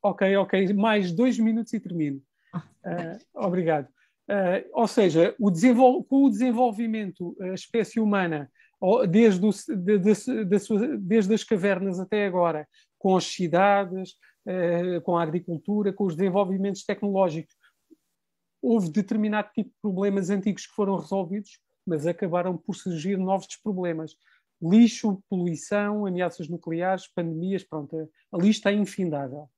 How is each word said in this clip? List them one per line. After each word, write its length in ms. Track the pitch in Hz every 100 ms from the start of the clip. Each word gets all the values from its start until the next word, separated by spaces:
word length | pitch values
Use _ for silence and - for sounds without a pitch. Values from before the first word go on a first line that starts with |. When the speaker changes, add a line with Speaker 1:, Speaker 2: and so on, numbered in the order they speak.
Speaker 1:
Ok, 320 | 202 185 190 196
ok, 380 | 190 190 190
mais 380 | 202 220 214 180
dois 280 | 165 254 233
minutos 340 | 220 226 226
e 60 | 226
termino. 420 | 185 170 147 139 _ _ _
Speaker 2:
Ah. 100 | 175 - _ -
Speaker 1:
Eh, 320 | 175 165 196 _
obrigado. 540 | - 202 180 165 156 135 _ _ _ -
Eh, 400 | 202 185 190 -
ou 140 | - 135
seja, 480 | - 196 160 180 -
o 100 | 202
desenvol-, 540 | 165 240 240 262 254
com 220 | - 269 277
o 40 |
desenvolvimento, 1040 | 202 254 226 247 208 233 220 202 175 175 -
a 140 | 185
espécie 460 | 185 - 233 208 -
humana, 520 | 220 202 180 151 139 _ _ _
ó, 240 | 185 220 202
desde 400 | 180 233 185 208
o, 60 |
de, 460 | 190 - 226 180 208
de, 460 | 185 208 - 247 202
da 140 | 202
sua, 380 | - 214 247 262
desde 360 | 185 226 190
as 100 | 214
cavernas 560 | - 214 196 190 196 180
até 260 | 185 214 202
agora, 420 | 180 175 151 151 _ _ _
com 180 | 190 185
as 100 | 175
cidades, 920 | - 175 165 196 202 190 185 185 - _ _ -
eh, 520 | 185 175 175 180 170
com 160 | 165 170
a 60 |
agricultura, 720 | 165 170 175 160 - 208 202
com 120 | 190 196
os 100 | 156
desenvolvimentos 680 | 196 185 196 190 196 190
tecnológicos, 720 | - 202 202 190 190 160 156 _ _ _ _ - _ _ _ _ _ _
houve 300 | 262 226 175
determinado 580 | 180 202 220 214 208 208
tipo 160 | - 202
de 60 | _
problemas 500 | 214 185 202 196 180
antigos 340 | 202 202 190 -
que 80 |
foram 220 | - 196 190
resolvidos, 640 | 151 196 175 202 208 - _ _ -
mas 200 | 160 156
acabaram 500 | 170 190 175 180 170
por 180 | - 180
surgir 420 | - 170 165 196
novos 380 | 185 190 - -
problemas. 520 | - 185 180 160 160 _ _ _ _ _
Lixo, 640 | 165 208 233 - 220 190 _
poluição, 800 | 190 175 156 - 208 208 208 202
ameaças 400 | 180 180 170 151
nucleares, 600 | 165 - 165 180 190 -
pandemias, 560 | - 170 160 180 196
pronto, 320 | - 160 143 160
a, 400 | 156 _ _ 175
a 40 |
lista 320 | 190 214 202
é 20 |
infindável. 760 | 202 190 - 185 147 139 139 147